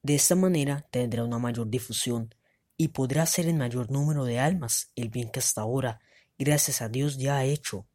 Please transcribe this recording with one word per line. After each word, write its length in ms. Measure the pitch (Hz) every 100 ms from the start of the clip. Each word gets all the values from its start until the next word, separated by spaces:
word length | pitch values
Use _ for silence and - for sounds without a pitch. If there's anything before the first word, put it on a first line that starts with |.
De 140 | 143
esta 180 | 143 -
manera 540 | 180 185 165 139 143 -
tendrá 340 | 123 123 117
una 140 | 117 117
mayor 300 | 120 117 113
difusión 640 | 120 - 107 123 117 113 _ _ _ _ -
y 100 | 160
podrá 360 | - 131 147
hacer 260 | 165 - 165
en 80 | 165
mayor 340 | 123 123 113
número 320 | 139 147 147
de 160 | 127 120
almas 540 | 143 185 117 - -
el 140 | - 117
bien 200 | 123 117
que 100 | -
hasta 200 | - -
ahora, 400 | 107 135 127 110 _ _ _ -
gracias 440 | 139 147 - -
a 60 | 113
Dios, 300 | 123 147 135
ya 220 | 135 139
ha 40 |
hecho. 420 | 131 147 - 98 -